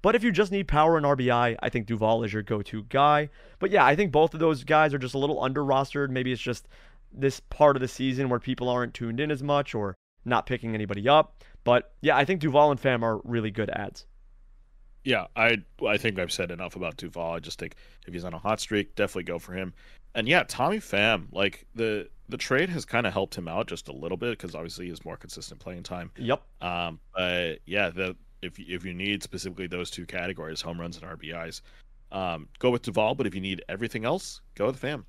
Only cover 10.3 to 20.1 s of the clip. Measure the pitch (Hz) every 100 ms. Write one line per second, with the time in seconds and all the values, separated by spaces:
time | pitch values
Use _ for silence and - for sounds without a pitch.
10.3 | 117 - 123 113 110 104 101 110 151 -
11.3 | - - - - 123 - - 147 135 143
12.3 | 185 151 139 151 135 135 123 113 107 -
13.3 | 120 107 104 101 - 101 - - - -
14.3 | - - - - - - - 131 113 87
15.3 | - 113 113 - - 110 104 113 95 87
16.3 | - 87 87 90 92 87 - 85 85 82
17.3 | 85 73 - 82 - - - - 87 87
18.3 | 82 98 110 - 104 98 - 101 95 87
19.3 | 85 90 92 92 - - - -